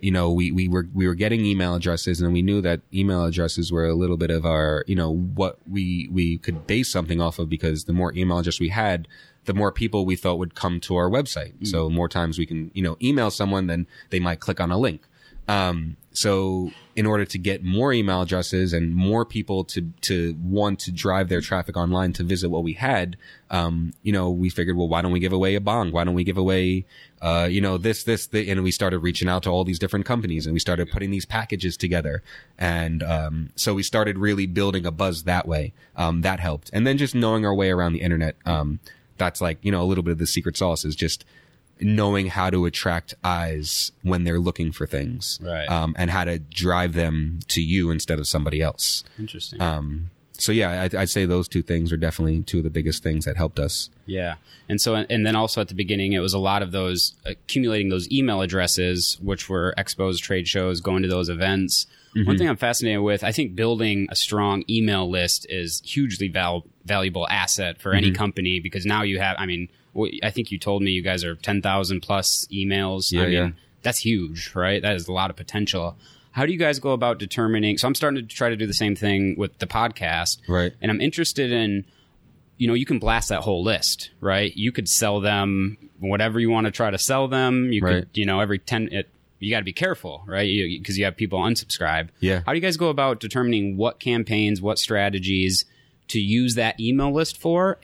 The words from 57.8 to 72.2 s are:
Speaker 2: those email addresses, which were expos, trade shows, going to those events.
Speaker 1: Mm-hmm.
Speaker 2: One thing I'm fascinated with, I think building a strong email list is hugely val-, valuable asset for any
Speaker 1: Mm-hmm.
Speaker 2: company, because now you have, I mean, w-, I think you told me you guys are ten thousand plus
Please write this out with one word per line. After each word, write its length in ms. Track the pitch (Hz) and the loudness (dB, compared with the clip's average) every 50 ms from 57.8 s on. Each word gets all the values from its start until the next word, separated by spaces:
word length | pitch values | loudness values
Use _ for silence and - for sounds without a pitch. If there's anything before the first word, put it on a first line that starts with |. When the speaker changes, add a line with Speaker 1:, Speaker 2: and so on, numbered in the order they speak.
| 101 98 | 2 2
Speaker 2:
those 200 | 92 92 87 - | 0 0 0 0
email 300 | - 135 135 123 104 95 | 0 2 2 2 2 2
addresses, 800 | 95 87 90 95 90 85 - - 90 90 90 87 87 - - - | 0 0 2 2 2 2 2 2 2 2 2 0 0 -2 -2 -4
which 280 | 90 98 95 87 - - | -4 -4 -4 -4 -4 -2
were 260 | 95 90 85 92 - | -2 0 0 0 0
expos, 420 | - 98 - - - 98 95 92 87 | -2 -4 -4 -4 -2 -2 -2 -2 -2
trade 280 | - - 98 92 87 | -2 -2 -2 -2 0
shows, 340 | 82 - 98 92 92 92 82 | 0 0 0 0 0 0 -2
going 220 | 85 98 92 95 95 | -2 0 0 2 2
to 60 | 90 | 2
those 200 | 92 90 90 85 | 0 0 0 -2
events. 580 | 85 82 92 95 98 95 95 90 - - - - _ - _ _ - | -2 0 0 2 2 2 0 0 0 -2 -2 -4 _ -20 _ _ 0
Speaker 1:
Mm-hmm. 100 | 110 101 - | 0 2 4
Speaker 2:
One 100 | - - | 4 4
thing 100 | 180 160 | 4 2
I'm 80 | 123 | 2
fascinated 440 | - - 120 120 - 120 113 107 101 101 | 0 0 0 0 0 0 0 2 2 2
with, 220 | 104 104 95 - | 2 2 2 0
I 80 | 104 110 | 0 0
think 240 | - 147 107 90 | 0 -2 -2 0
building 500 | 95 110 113 117 107 113 107 101 98 98 - - | 0 0 2 2 2 2 2 2 0 0 -2 -2
a 40 | |
strong 460 | - - - 107 104 104 101 98 98 - - | -2 -2 0 0 2 2 2 2 0 0 0
email 400 | 113 113 110 107 101 95 92 87 | 0 2 2 2 2 2 0 0
list 340 | 92 90 87 87 - - - - | 0 0 0 0 0 -2 -4 -6
is 320 | 90 92 87 82 - - - | -8 -6 -6 -6 -6 -8 -8
hugely 440 | - - 143 143 127 98 87 101 95 | -4 -2 0 0 0 0 -2 -4 -2
val-, 360 | 80 95 90 87 87 87 82 - _ _ - | 0 0 0 0 0 -2 -6 -10 _ _ -6
valuable 420 | - 104 98 95 95 85 90 85 - | -2 0 0 0 0 0 -2 -2 0
asset 520 | 95 101 90 - - - 95 87 82 - | 0 0 0 0 0 0 -2 -4 -6 -4
for 120 | - 98 92 | -2 0 2
any 140 | 98 98 98 | 4 4 4
Speaker 1:
Mm-hmm. 80 | 90 | 2
Speaker 2:
company, 440 | 98 107 101 92 - 92 92 92 90 | 2 0 -2 -2 -2 -2 0 0 -2
because 260 | 82 92 - 101 90 | -2 -6 -6 -4 -2
now 160 | 104 104 107 107 | 0 0 0 0
you 160 | 101 98 92 | 0 0 0
have, 160 | 98 95 92 - | 0 0 -2 -2
I 80 | 98 | -4
mean, 220 | 90 90 87 87 90 _ _ _ _ - | -4 -4 -4 -6 -8 _ _ _ _ -4
w-, 240 | 98 110 - - - - | -4 -4 -4 -4 -4 -4
I 80 | 110 | -4
think 200 | - - 113 - | -2 -4 -4 -4
you 80 | 98 90 | -6 -6
told 240 | - 104 101 101 98 | -2 -2 0 0 2
me 80 | 98 92 | 2 0
you 100 | 92 87 | 0 0
guys 200 | 95 92 90 87 | 0 -2 -2 -2
are 100 | 85 82 | -4 -8
ten 240 | 80 - - 101 101 87 | -6 -4 -2 -2 0 0
thousand 380 | 101 95 98 95 87 98 87 | 2 0 0 0 0 -2 -2
plus 460 | - - 101 98 | -2 -2 -2 0